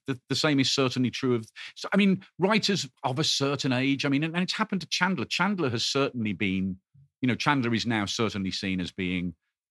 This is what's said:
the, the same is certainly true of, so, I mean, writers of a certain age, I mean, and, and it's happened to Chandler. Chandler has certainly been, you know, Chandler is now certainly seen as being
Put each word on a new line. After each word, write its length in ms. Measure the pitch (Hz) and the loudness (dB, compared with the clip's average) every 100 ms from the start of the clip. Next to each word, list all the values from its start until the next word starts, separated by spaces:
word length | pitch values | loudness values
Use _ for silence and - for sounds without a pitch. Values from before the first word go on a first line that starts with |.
| - | -6
the, 120 | 131 - | -8 -4
the 60 | 135 | 0
same 240 | 156 139 | 2 2
is 100 | 127 | 2
certainly 400 | - 131 127 123 | 2 0 2 -2
true 260 | - 131 120 | 0 0 0
of, 120 | 113 - - - | -2 -14 -18 -14
so, 120 | - | -2
I 40 | 196 | 2
mean, 240 | 202 190 - - | 4 2 -2 -2
writers 500 | 190 220 - 180 139 - | 0 2 2 -2 -4 -6
of 140 | 135 131 | -4 -2
a 60 | |
certain 480 | - - 139 139 139 | 0 0 0 0 0
age, 340 | 123 135 135 143 | 0 2 0 2
I 40 | |
mean, 140 | 139 | 0
and, 120 | 160 165 | 0 -2
and 80 | |
it's 100 | 185 | -2
happened 280 | - 220 190 | -2 -2 -2
to 60 | 156 | -4
Chandler. 380 | - 185 180 110 | 0 0 0 -2
Chandler 440 | - 190 196 135 | 0 0 2 0
has 160 | 113 - | 0 0
certainly 480 | 135 139 123 107 | 2 0 0 -2
been, 420 | 95 101 95 95 92 _ _ _ _ | 0 0 0 -2 -4 _ _ _ _
you 60 | 127 | -2
know, 80 | 110 | 0
Chandler 380 | 147 139 117 | 2 2 2
is 120 | 113 107 | 0 0
now 200 | 110 98 | 0 0
certainly 460 | - 107 101 95 | 0 -2 -2 -4
seen 300 | - 98 92 | -4 -2 -2
as 100 | 87 | -4
being 420 | - 90 90 90 - _ _ _ | -4 -4 -2 -4 -8 _ _ _